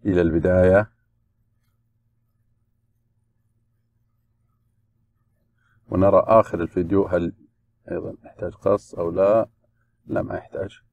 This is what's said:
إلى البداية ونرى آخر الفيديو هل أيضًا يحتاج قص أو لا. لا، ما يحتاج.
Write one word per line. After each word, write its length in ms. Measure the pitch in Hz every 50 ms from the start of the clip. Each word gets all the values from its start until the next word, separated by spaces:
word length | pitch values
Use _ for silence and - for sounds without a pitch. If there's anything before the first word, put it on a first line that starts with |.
| _
إلى 160 | 110 95 90
البداية 680 | 87 82 78 82 76 90 90 92 90 92 92 98 107 - _ _ _ _ _ _ _ _ _ _ _ _ _ _ _ _ _ _ _ _ _ _ _ _ _ _ _ _ _ _ _ _ _ _ _ _ _ _ _ _ _ _ _ _ _ _ _ _ _ _ _ _ _ _ _ _ _ _ _ _ _ _ _ _ _ _ _ _ _ _ _ _ _ _ _ _ _ _ _ _ _ _ _ _ _ _ _ _ _ _ _ _ _ _ _ _ _ _ _ _
ونرى 320 | 98 92 95 98 98 92
آخر 420 | - - 110 113 104 - - 85
الفيديو 440 | 85 80 - 92 87 82 98 98 98
هل 280 | - - 90 87 85 - _ _ _ _ _ _ _ _ _ _ -
أيضًا 240 | 87 87 - 90 95 - _
يحتاج 300 | - - - - 90 -
قص 420 | - _ - 101 104 - - -
أو 160 | - 87 85
لا. 380 | 85 90 95 98 107 113 107 - _ _ _ _ _ _ _ _ _ _ _
لا، 160 | - - -
ما 140 | 98 95 92
يحتاج. 460 | 87 - - - - 95 101 - - _ _